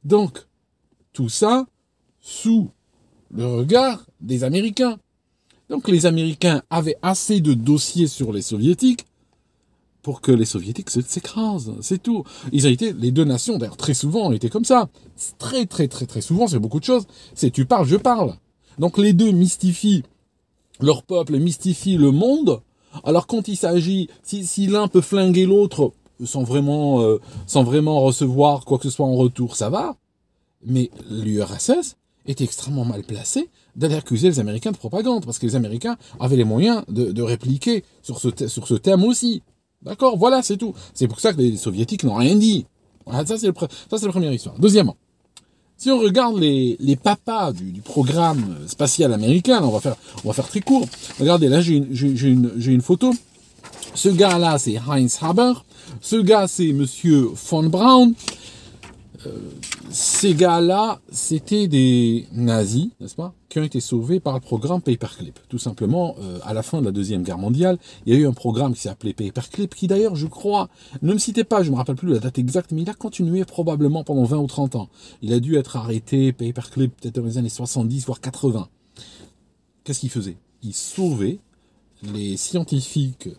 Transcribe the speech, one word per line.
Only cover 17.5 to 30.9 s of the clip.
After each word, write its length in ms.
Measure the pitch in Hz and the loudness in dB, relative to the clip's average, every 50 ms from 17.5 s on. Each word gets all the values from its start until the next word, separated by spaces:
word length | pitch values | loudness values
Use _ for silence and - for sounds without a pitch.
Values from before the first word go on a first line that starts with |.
tu 160 | - - 131 | 2 0 2
parles, 200 | 127 254 208 170 | 2 4 2 4
je 100 | 127 156 | 2 2
parle. 380 | 208 - 262 240 226 180 127 90 - _ _ _ _ _ _ _ - | 2 4 2 2 2 0 -2 -4 -8 _ _ _ _ _ _ _ -2
Donc, 200 | 151 175 - - | -2 0 2 2
les 140 | 202 208 | 4 6
deux 180 | 196 170 226 220 | 6 6 4 4
mystifient 720 | 190 170 180 175 - - - 185 175 - - 208 202 175 127 _ _ _ _ _ _ _ _ _ _ _ _ _ _ _ | 4 4 4 2 2 0 0 -2 -2 0 0 0 0 0 0 _ _ _ _ _ _ _ _ _ _ _ _ _ _ _
leur 220 | 135 143 151 - | 0 0 0 0
peuple, 360 | - _ 185 175 165 143 151 135 | -2 _ -2 -2 -2 0 0 0
mystifient 600 | 156 175 160 - - 185 175 - - 196 190 170 | 0 0 -2 -2 -2 -4 -4 -2 -2 0 2 4
le 120 | 147 139 | 6 6
monde. 520 | 135 147 208 247 277 320 311 196 135 113 _ _ _ _ _ _ - 143 - | 6 4 4 2 2 2 2 0 0 0 _ _ _ _ _ _ -20 -10 -2
Alors, 220 | - 156 170 - | 2 2 2 2
quand 220 | - - 226 196 - | 0 -4 -4 -4 -4
il 80 | 202 | -6
s'agit, 520 | 175 - 170 170 175 160 175 196 190 180 - - _ | -4 -2 2 2 2 2 2 0 -2 -2 -4 -10 _
si, 240 | _ - - 202 190 | _ -10 -10 -8 -6
si 200 | 170 - - 202 | -8 -4 -2 0
l'un 220 | 190 202 208 208 190 | 0 2 2 0 4
peut 120 | - 185 | 2 2
flinguer 460 | 147 - 196 196 190 185 175 180 185 | 2 4 0 2 4 4 4 4 4
l'autre 460 | 185 190 202 202 - - - 147 110 - _ _ _ _ _ 123 | 4 6 4 4 2 2 0 -2 -2 -2 _ _ _ _ _ -12
sans 180 | 117 - 135 | -8 -4 -4
vraiment, 600 | 127 117 127 143 143 143 147 151 147 143 139 123 | -4 0 0 0 0 0 0 0 0 2 2 4
euh, 180 | 113 110 110 104 - - - - - | 4 4 2 2 -2 -10 -18 -18 -12
sans 160 | - - 143 | 0 2 2
vraiment 380 | 131 117 131 151 151 156 156 143 | 4 4 4 2 2 2 2 4
recevoir 640 | 131 135 123 - 151 127 127 135 143 147 143 135 - | 4 2 2 2 0 0 2 4 4 4 4 2 -2
quoi 140 | - 139 127 | -2 -2 -2
que 60 | - | -2
ce 60 | 139 | -4
soit 160 | 127 - 143 | -4 -2 0
en 100 | 131 127 | 0 2
retour, 400 | 127 127 123 123 - 123 117 - | 4 2 2 2 0 -6 -4 -4
ça 140 | - 113 107 | -4 -4 -2
va. 260 | 151 214 - 330 277 _ _ _ _ _ _ _ _ _ _ _ _ _ - | -2 -2 -4 -4 -8 _ _ _ _ _ _ _ _ _ _ _ _ _ -6
Mais 260 | 120 127 127 123 - | -2 0 0 0 -2